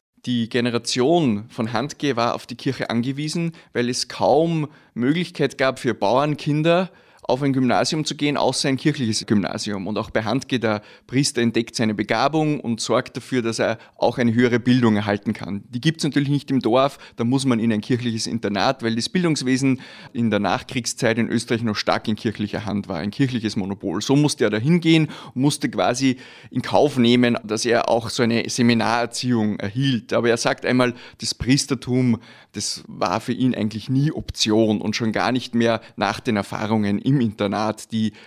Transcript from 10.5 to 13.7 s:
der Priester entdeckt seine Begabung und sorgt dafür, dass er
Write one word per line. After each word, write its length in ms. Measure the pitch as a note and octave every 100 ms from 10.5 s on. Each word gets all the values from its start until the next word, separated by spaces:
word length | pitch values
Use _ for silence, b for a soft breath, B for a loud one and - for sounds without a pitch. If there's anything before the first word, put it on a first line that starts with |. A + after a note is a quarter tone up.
| B2
der 240 | A2+ G#2 B B -
Priester 340 | B2+ C#3+ -
entdeckt 360 | A#2 A2+ A#2 -
seine 180 | A2
Begabung 640 | G2+ G#2 A2+ C#3 D#3 D#3 D3
und 200 | A2+ A2+
sorgt 360 | - A#2 - B2+
dafür, 240 | - B2+
dass 180 | A2+ A2+
er 200 | G#2